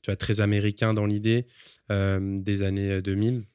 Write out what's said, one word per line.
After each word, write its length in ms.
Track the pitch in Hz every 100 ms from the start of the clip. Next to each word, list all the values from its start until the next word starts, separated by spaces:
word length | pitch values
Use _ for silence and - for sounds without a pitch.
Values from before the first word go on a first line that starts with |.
tu 100 | -
vois, 60 | 98
très 240 | - 107
américain 520 | 104 104 104 104 113
dans 120 | 107 104
l'idée, 420 | 104 110 117 123 _ - - _
euh, 300 | 101 98 98 98 98
des 220 | 95 101
années, 280 | 98 98 98
euh, 100 | 98
deux 140 | 95 98
mille 280 | 110 123 104